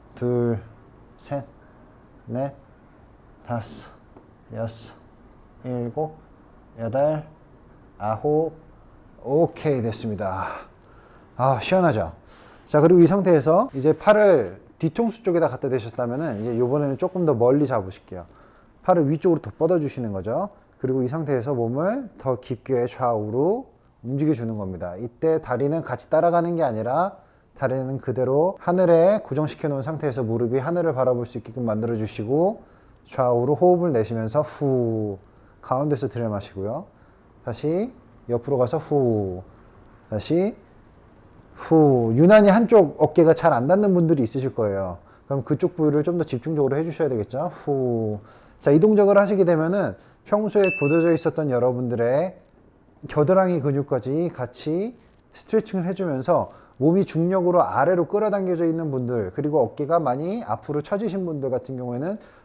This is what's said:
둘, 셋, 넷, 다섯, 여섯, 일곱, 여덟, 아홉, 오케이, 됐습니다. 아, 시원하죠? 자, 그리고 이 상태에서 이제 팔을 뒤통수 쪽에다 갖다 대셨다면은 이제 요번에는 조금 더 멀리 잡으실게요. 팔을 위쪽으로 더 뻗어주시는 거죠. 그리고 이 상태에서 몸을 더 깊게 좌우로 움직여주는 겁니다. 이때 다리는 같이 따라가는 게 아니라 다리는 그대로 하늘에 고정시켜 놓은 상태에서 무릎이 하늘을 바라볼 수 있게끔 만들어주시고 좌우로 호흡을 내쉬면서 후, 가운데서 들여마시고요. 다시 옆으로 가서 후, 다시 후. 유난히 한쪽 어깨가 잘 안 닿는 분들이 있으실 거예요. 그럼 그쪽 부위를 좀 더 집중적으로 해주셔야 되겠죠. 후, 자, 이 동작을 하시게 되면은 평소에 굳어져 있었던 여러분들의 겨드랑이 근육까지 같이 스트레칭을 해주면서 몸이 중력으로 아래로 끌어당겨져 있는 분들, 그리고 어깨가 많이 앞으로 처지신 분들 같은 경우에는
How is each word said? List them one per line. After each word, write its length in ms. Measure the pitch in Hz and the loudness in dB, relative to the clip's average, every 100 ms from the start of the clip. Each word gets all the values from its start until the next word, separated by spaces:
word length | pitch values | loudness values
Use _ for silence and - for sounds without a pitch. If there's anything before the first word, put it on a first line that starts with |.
| - - | -20 -8
둘, 420 | 123 120 120 110 - - - - - - | -2 0 0 -2 -8 -20 -20 -20 -20 -20
셋, 260 | - 143 - - - - - - - - - | -10 -10 -10 -20 -20 -20 -20 -20 -20 -20 -10
넷, 300 | 123 139 - - - - - - - - - - | -6 -6 -10 -20 -20 -20 -20 -20 -20 -20 -18 -10
다섯, 460 | 120 - - - - - - - _ - 113 | -8 -8 -14 -18 -20 -20 -20 -20 _ -16 -10
여섯, 400 | 113 - - - - - - - - - 127 | -10 -10 -18 -20 -20 -20 -20 -20 -20 -16 -8
일곱, 500 | 123 120 147 156 156 - - - - - 117 | -6 -6 -6 -8 -10 -20 -20 -20 -20 -20 -10
여덟, 460 | 113 131 147 151 151 - _ - - - - - | -6 -2 -2 -2 -8 -20 _ -20 -20 -20 -20 -10
아홉, 560 | 104 110 147 151 165 - - - - - - - | -6 -4 0 0 -2 -8 -20 -20 -20 -20 -20 -16
오케이, 600 | 120 147 160 - 156 131 | -2 0 0 0 -2 -2
됐습니다. 640 | 113 107 113 98 95 92 - - - - - - - - - - | -2 -4 -6 -6 -6 -6 -8 -10 -18 -20 -20 -20 -20 -20 -16 -2
아, 240 | 131 131 | 0 0
시원하죠? 540 | - 190 175 107 87 - - - - - - | 0 2 2 0 -4 -10 -20 -20 -20 -20 -2
자, 140 | 151 | 4
그리고 220 | 160 180 | 6 8
이 60 | 165 | 6
상태에서 640 | 196 185 160 131 175 269 | 6 4 4 4 2 2
이제 180 | 135 143 156 | 0 0 2
팔을 640 | 208 208 208 151 92 98 - - | 4 6 6 4 2 -8 -20 -6
뒤통수 440 | 160 - 233 - | -4 -2 -4 -2
쪽에다 260 | 190 170 156 | -2 0 0
갖다 180 | 123 135 | -2 -4
대셨다면은 720 | 123 110 - 120 127 160 104 | -4 -4 -6 -4 -4 -6 -6
이제 180 | 117 117 | -4 -2
요번에는 400 | 123 147 143 131 | 0 0 -2 -2
조금 280 | - 185 160 | -4 0 0
더 80 | |
멀리 340 | 120 123 143 139 | 2 4 4 2
잡으실게요. 580 | 120 95 - - 92 87 - - _ _ _ | -2 -6 -12 -16 -18 -16 -20 -20 _ _ _
팔을 260 | - 175 139 | 0 2 2
위쪽으로 320 | 156 185 160 | 0 0 0
더 100 | 107 - | -4 -4
뻗어주시는 560 | 160 180 143 - 117 | 0 0 -2 -6 -6
거죠. 360 | 95 92 139 202 - _ _ | -6 -6 -6 -6 -10 _ _
그리고 240 | 131 131 | -4 -2
이 60 | 123 | -2
상태에서 440 | 160 147 131 120 | -4 -4 -4 -2
몸을 560 | 127 113 131 185 262 233 - | -4 -2 -2 -2 -4 -8 -8
더 220 | 135 123 | -6 -6
깊게 480 | - 123 - 127 123 | -6 -10 -2 -2 -2
좌우로 800 | - 123 113 107 120 160 240 - _ _ _ | -2 -2 -2 -2 -2 0 -2 -8 _ _ _
움직여주는 540 | 117 139 156 127 113 110 | -8 -2 0 -2 -4 -6
겁니다. 380 | 95 90 90 - | -8 -8 -10 -10
이때 440 | 120 - 160 160 | -12 -4 -2 -2
다리는 400 | 143 123 143 160 | -2 -2 -2 -4
같이 280 | 156 127 - | -6 -10 -2
따라가는 460 | 156 170 170 170 170 | 2 4 2 0 0
게 80 | |
아니라 540 | 143 110 113 147 196 196 _ _ _ - | -2 -2 -2 -2 -2 -6 _ _ _ -6
다리는 420 | 127 131 131 135 | -4 -2 -4 -6
그대로 580 | - 123 127 139 175 - | -4 -2 0 2 0 -2
하늘에 600 | - 180 175 165 180 208 | -2 2 4 6 6 2
고정시켜 440 | - 139 151 - 156 | -2 -4 -4 -4 -4
놓은 160 | 139 | -4
상태에서 400 | 127 160 151 127 | -6 -6 -4 -4
무릎이 340 | 110 117 120 131 | -2 -2 0 -2
하늘을 360 | 135 175 165 | -2 -2 0
바라볼 320 | 127 127 123 117 | 0 0 0 -4
수 120 | 120 | -10
있게끔 280 | 113 127 117 | -12 -6 -4
만들어주시고 960 | 107 117 113 110 - 107 147 185 220 - _ _ _ _ | -2 -2 -2 -4 -6 -2 0 0 -2 -12 _ _ _ _
좌우로 500 | - 123 120 123 147 | -2 0 2 0 2
호흡을 360 | 180 175 175 | 4 4 2
내쉬면서 500 | 120 107 113 113 147 | 0 0 -4 -2 -2
후, 800 | 147 - 143 127 117 110 107 98 - _ - _ | -4 -4 -2 0 0 -2 -4 -8 -16 _ -20 _
가운데서 480 | - 127 147 135 131 | -6 -4 -2 -2 -4
들여마시고요. 760 | 117 113 104 - 95 101 139 208 _ _ _ _ _ - | -4 -4 -6 -8 -8 -8 -8 -12 _ _ _ _ _ -12
다시 480 | 113 147 175 247 - - - - | -6 -4 -4 -4 -10 -20 -18 -6
옆으로 280 | 120 143 135 | -6 -2 0
가서 200 | 120 160 | 0 -2
후, 640 | - 147 123 107 98 90 - - - - - - - | -2 0 2 0 -2 -8 -14 -20 -20 -20 -20 -20 -10
다시 460 | 107 - 165 202 - - - - _ - - - - - | -8 -2 -2 -2 -6 -18 -20 -20 _ -20 -20 -20 -20 -20
후. 600 | - - 160 147 127 113 117 | -18 2 6 6 4 2 4
유난히 340 | 175 214 202 | 8 8 8
한쪽 460 | 208 226 220 151 - | 6 6 6 6 2
어깨가 340 | - - 160 160 | 2 6 6 6
잘 180 | 165 | 4
안 140 | 123 135 | 2 2
닿는 260 | 190 208 | 2 4
분들이 300 | 180 165 151 | 4 4 2
있으실 320 | 113 135 131 104 | 0 -2 -4 -2
거예요. 420 | 107 98 95 87 - - - | -2 -2 -6 -8 -16 -20 -6
그럼 160 | 139 | -6
그쪽 320 | - 147 180 - | -2 -2 -2 0
부위를 280 | 151 147 | 0 2
좀 140 | 147 175 | 0 -2
더 60 | |
집중적으로 520 | 151 123 156 156 135 139 | -4 -6 -4 0 0 0
해주셔야 320 | 165 156 151 | -4 -2 -2
되겠죠. 420 | 120 101 127 170 | -2 -4 -6 -6
후, 640 | - - 135 127 117 110 101 - - - - | -6 -4 -2 -2 -2 -4 -6 -12 -20 -20 -4
자, 80 | 143 | 2
이 80 | 151 | 4
동작을 380 | 214 208 196 202 | 6 6 6 6
하시게 260 | 202 196 | 4 2
되면은 520 | 175 160 160 202 139 95 - _ - | 2 2 0 -2 -4 -6 -16 _ -4
평소에 360 | 208 214 214 185 - | -2 0 2 2 2
굳어져 340 | 143 165 165 | 0 2 2
있었던 360 | 160 160 160 151 | 2 0 -2 -2
여러분들의 840 | 123 123 123 123 120 117 139 185 - _ _ _ _ _ _ 143 | 0 0 0 -4 -2 0 0 -2 -8 _ _ _ _ _ _ -4
겨드랑이 520 | 151 147 190 185 170 | 0 4 4 4 0
근육까지 720 | 143 139 139 131 127 151 170 - | 0 -2 -2 -4 -2 -2 -4 -6
같이 600 | 123 - 151 165 226 - _ _ _ | -10 -8 -6 -4 -4 -10 _ _ _
스트레칭을 520 | - - 220 214 190 175 | -20 -4 -2 -2 -4 -4
해주면서 640 | 190 180 131 127 156 92 - - - | -4 -4 -2 0 0 -2 -10 -20 -2
몸이 280 | 147 185 185 | 2 2 0
중력으로 580 | 160 170 190 175 175 | -2 0 0 2 2
아래로 440 | 101 101 156 180 165 | 2 2 2 2 0
끌어당겨져 580 | 208 214 202 185 170 170 | -2 -2 -2 -2 -2 -2
있는 260 | 160 160 | -2 -4
분들, 400 | 131 120 120 92 - | -4 -4 -4 -4 -4
그리고 260 | 147 151 | -2 0
어깨가 380 | 143 - 143 170 | 0 -4 -2 -2
많이 440 | 143 131 170 226 | 0 -4 -6 -8
앞으로 380 | 104 110 - 147 | -6 -8 -6 -8
처지신 440 | 147 196 220 190 175 | -6 -6 -4 -6 -6
분들 240 | 147 131 | -6 -4
같은 260 | 123 - 131 | -6 -6 -10
경우에는 400 | 123 120 165 214 - - | -8 -6 -8 -10 -14 -20